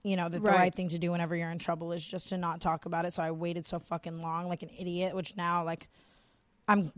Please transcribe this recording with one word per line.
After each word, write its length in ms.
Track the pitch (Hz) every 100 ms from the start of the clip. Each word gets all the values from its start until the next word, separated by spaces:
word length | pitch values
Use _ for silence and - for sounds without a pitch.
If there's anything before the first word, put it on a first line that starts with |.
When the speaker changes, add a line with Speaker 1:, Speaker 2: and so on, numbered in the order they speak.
Speaker 1:
you 140 | 202 185
know, 120 | 170
that 140 | 175
the 80 | 208
Speaker 2:
Right. 60 | 190
Speaker 1:
right 160 | 180
thing 140 | 180 180
to 100 | 165
do 140 | 175
whenever 240 | 175 165 170
you're 140 | 165
in 80 | 170
trouble 340 | - 165 165
is 100 | 170
just 280 | 156 185 -
to 80 | 185
not 220 | 170 165
talk 260 | 170 160 175
about 180 | 165
it. 80 | 175
So 100 | 180
I 80 | 160
waited 360 | 165 175 170 160
so 120 | 170
fucking 420 | - 170 170 165
long, 280 | 165 165 180
like 140 | 175
an 60 | 165 -
idiot, 380 | 180 175 185
which 220 | 190 175 196
now, 280 | 170 175
like, 240 | 165 165 - _ _ _ _ _ _ _ -
I'm 240 | 202 165